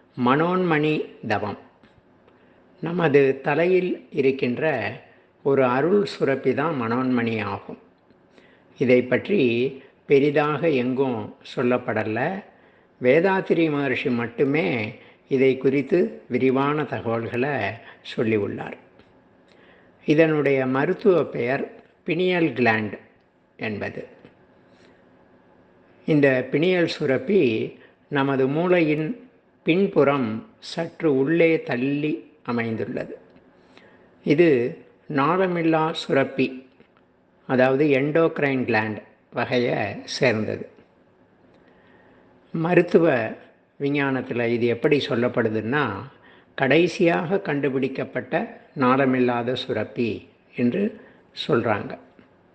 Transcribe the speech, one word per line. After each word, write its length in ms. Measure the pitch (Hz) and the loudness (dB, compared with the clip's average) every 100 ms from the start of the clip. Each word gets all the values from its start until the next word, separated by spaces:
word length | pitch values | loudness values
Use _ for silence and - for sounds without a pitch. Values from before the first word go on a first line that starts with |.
| _ - | _ -2
மனோன்மணி 800 | 123 143 170 185 180 151 151 151 - - 120 | 2 2 2 0 0 0 0 -2 -6 -10 -4
தவம். 320 | 104 101 - - _ - _ _ _ _ _ _ _ _ - | -4 -4 -10 -16 _ -20 _ _ _ _ _ _ _ _ -10
நமது 600 | 160 175 165 139 135 135 | -6 0 4 6 6 2
தலையில் 680 | 160 147 180 185 180 - - | 0 0 2 2 0 -4 -6
இருக்கின்ற 840 | 156 131 131 127 120 156 131 101 131 - _ _ _ | 0 0 0 -2 -2 -2 -2 -4 -10 -18 _ _ _
ஒரு 220 | 147 139 | 0 2
அருள் 420 | 127 127 160 208 190 - | 2 2 2 2 0 -2
சுரப்பி 340 | 147 135 135 | -2 0 0
தான் 280 | - 156 143 | 0 -2 -2
மனோன்மணி 600 | 117 120 127 123 117 110 | -2 -2 0 0 0 -4
ஆகும். 360 | 101 110 - - - _ _ _ _ _ - _ _ - | -6 -8 -10 -18 -20 _ _ _ _ _ -20 _ _ -2
இதை 240 | 123 123 | 4 4
பற்றி 800 | 123 123 - 202 127 117 131 - - _ - | 4 -2 0 2 2 2 -2 -6 -20 _ 2
பெரிதாக 640 | 139 147 143 147 143 165 | 4 4 2 0 0 0
எங்கும் 680 | 131 123 127 135 113 101 - - - | 0 0 0 -2 -2 -8 -14 -12 -2
சொல்லப்படல. 840 | 123 123 123 107 107 113 147 196 - - _ _ _ - | 0 0 -2 -4 -2 -2 -4 -6 -12 -20 _ _ _ -2
வேதாத்திரி 680 | 123 151 190 190 - 170 160 | 4 4 4 0 0 0 2
மகர்ஷி 400 | 143 139 120 139 | 0 -2 -2 -2
மட்டுமே 880 | 120 117 - 135 147 180 123 110 - - _ - | -2 -2 0 0 0 0 -2 -6 -10 -20 _ -2
இதை 280 | 135 131 127 | 2 4 2
குறித்து 640 | 135 139 127 175 220 - - | 0 0 0 0 0 -4 -6
விரிவான 560 | 120 131 131 143 151 | 0 2 2 0 -2
தகவல்களை 720 | 143 113 107 117 110 117 139 135 98 110 - - - - | -4 -6 -4 -4 -4 -4 -2 -2 -6 -8 -16 -20 -12 -4
சொல்லியுள்ளார். 600 | 113 110 104 - - - - - - _ _ _ _ _ - - _ _ | -2 0 -2 -8 -12 -16 -20 -20 -20 _ _ _ _ _ -20 -20 _ _
இதனுடைய 640 | - 151 160 151 139 135 127 | 2 4 4 4 2 0 0
மருத்துவ 580 | 131 151 185 202 170 | 0 0 0 4 4
பெயர் 480 | 135 - 120 139 - - - _ - | 2 -4 -2 -2 -6 -14 -20 _ -6
பினியல் 460 | 165 180 180 160 | -2 0 0 0
கிளாண்ட் 460 | 123 117 107 104 - - _ _ _ _ - | 0 0 0 -2 -10 -18 _ _ _ _ -10
என்பது. 500 | 110 101 101 - - - - _ _ _ _ _ - _ _ _ _ _ _ _ _ _ _ _ - | -8 -6 -8 -10 -16 -20 -20 _ _ _ _ _ -20 _ _ _ _ _ _ _ _ _ _ _ 0
இந்த 420 | 151 139 127 123 | 2 4 2 0
பினியல் 380 | 147 175 180 160 - | 0 0 2 0 -2
சுரப்பி 760 | 147 131 - 202 131 110 - - - _ - | -2 -2 0 2 2 0 -6 -12 -20 _ -6
நமது 400 | 143 139 135 135 | -2 0 0 0
மூளையின் 800 | 151 180 180 156 151 156 - - _ _ _ | 0 2 2 2 -2 -4 -8 -16 _ _ _
பின்புறம் 840 | - 175 196 165 139 143 113 110 - _ | -2 0 2 2 2 2 -2 -6 -12 _
சற்று 580 | - - 170 - 165 131 | -12 -8 -8 -2 0 0
உள்ளே 460 | 139 170 165 160 | 2 2 2 2
தள்ளி 680 | 160 123 135 143 151 143 - _ | -2 -4 -2 -2 -4 -6 -10 _
அமைந்துள்ளது. 760 | - 120 113 110 107 123 - - - - _ _ _ - - - _ _ | -6 -4 -2 -4 -6 -8 -10 -14 -20 -20 _ _ _ -20 -20 -20 _ _
இது 540 | - 151 170 127 123 - - _ - | 0 4 4 4 0 -6 -20 _ -6
நாளமில்லா 800 | 135 143 180 190 175 165 160 160 165 - | 0 2 2 0 0 0 2 0 -4 -2
சுரப்பி, 580 | 139 131 - 127 - - _ _ _ _ _ _ _ - | 0 0 -2 -4 -4 -18 _ _ _ _ _ _ _ -2
அதாவது 400 | 127 131 135 151 | 2 4 4 2
எண்டோக்ரைன் 800 | 135 143 160 165 160 143 131 | 2 2 2 2 0 -2 0
கிளாண்ட் 380 | 120 110 110 104 - _ _ | 0 0 -2 -6 -12 _ _
வகையை 640 | 127 117 123 123 151 104 233 | -6 -2 -2 -2 -2 -6 -8
சேர்ந்தது. 640 | - - 135 110 107 107 - - - _ _ _ _ _ _ _ _ _ _ - _ - _ _ _ | -10 -2 0 0 -2 -6 -10 -20 -20 _ _ _ _ _ _ _ _ _ _ -20 _ -20 _ _ _
மருத்துவ 800 | 165 165 175 170 185 165 127 110 - - _ _ - | -4 2 2 4 4 4 2 -2 -8 -20 _ _ -6
விஞ்ஞானத்துல 640 | 143 143 139 131 - 113 117 | -2 0 0 -2 -2 -2 0
இது 200 | 120 120 | 0 0
எப்படி 400 | 117 156 147 - | 0 2 2 0
சொல்லப்படுதுன்னா, 840 | 120 120 123 113 110 107 147 127 98 131 - - - _ | 0 0 0 0 -2 -2 -2 -2 -4 -10 -18 -20 -20 _
கடைசியாக 840 | - 135 151 175 - 165 175 165 196 | -2 2 4 2 2 2 2 -2 -4
கண்டுபிடிக்கப்பட்ட 1200 | 175 143 139 131 131 135 127 131 117 165 226 - - 147 | -2 -2 -2 -2 -4 -4 -8 -8 -4 -4 -4 -12 -12 0
நாளமில்லாத 800 | 127 135 139 127 123 120 120 127 - | 2 4 4 2 2 0 -2 -4 -4
சுரப்பி 580 | 107 104 - 117 92 - _ _ - | -4 -6 -4 -4 -6 -12 _ _ -2
என்று 440 | 123 175 214 - - - _ - - | 0 0 -2 -4 -20 -20 _ -10 -2
சொல்றாங்க. 500 | 131 110 104 - - - - - _ _ | 0 0 -2 -4 -14 -18 -20 -20 _ _